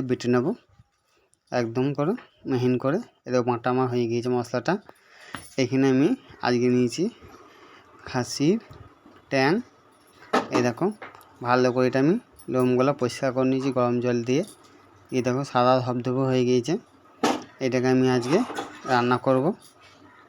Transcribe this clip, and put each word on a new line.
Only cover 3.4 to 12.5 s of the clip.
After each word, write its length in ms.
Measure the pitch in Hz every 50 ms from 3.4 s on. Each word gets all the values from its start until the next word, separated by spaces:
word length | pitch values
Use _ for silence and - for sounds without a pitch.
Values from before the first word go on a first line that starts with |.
| 120 123
বাটা 200 | 123 113 117 127
আমার 180 | 123 127 131 127
হয়ে 160 | 123 123 120 113
গিয়েছে 220 | 117 120 117 127 123
মশলাটা। 380 | 123 120 - - 123 120 - 175 208 - - - _ _ _ - - - - - - - - - -
এখানে 240 | 135 117 131 131 135 135 131
আমি 140 | 127 143 190 262 - - - - -
আজকে 260 | - 120 123 120 123 123 123
নিয়েছি 280 | 123 123 120 - - 170 226 - - - - - - - - - - - - - - - _ - - - -
খাসির 500 | - 131 120 - - - 139 156 202 226 - - - - - - - _ _ - - - _ _
ট্যাং। 220 | - 135 131 139 175 226 240 - _ _ _ _ _ _ _ _ _ - - - - - - - -
এই 60 | 127 120
দেখো, 220 | 123 117 - 160 202 214 - - - - - - - - -
ভালো 260 | 123 120 123 127 127 127
করে 140 | 123 127 127 127
এটা 120 | 123 131 135
আমি 120 | 147 190 247 - _ _ - - -